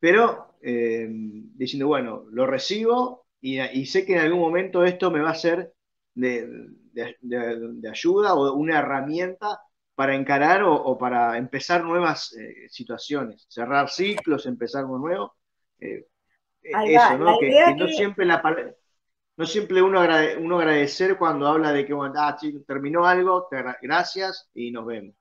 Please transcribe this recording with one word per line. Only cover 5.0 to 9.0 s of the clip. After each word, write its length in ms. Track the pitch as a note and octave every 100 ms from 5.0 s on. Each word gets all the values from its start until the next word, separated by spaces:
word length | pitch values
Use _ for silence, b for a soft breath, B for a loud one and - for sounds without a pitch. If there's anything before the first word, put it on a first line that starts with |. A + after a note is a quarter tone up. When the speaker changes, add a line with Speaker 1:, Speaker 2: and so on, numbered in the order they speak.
| F#3
Speaker 1:
me 100 | D#3+
va 100 | D#3+
a 40 |
ser 400 | D#3+ E3+ E3+ F3+ _ _ _ _
de, 340 | - B2+ A#2+ A#2 A#2+ A2+ G#2 _
de, 240 | A#2 A#2+ A#2
de, 520 | B2 A#2+ A#2 A#2 A#2
de 160 | A#2 A2
ayuda 440 | G#2+ E3 F#3+ G#3
o 200 | E3+ C#3
una 240 | C#3 D#3 D#3
herramienta 840 | C3+ C#3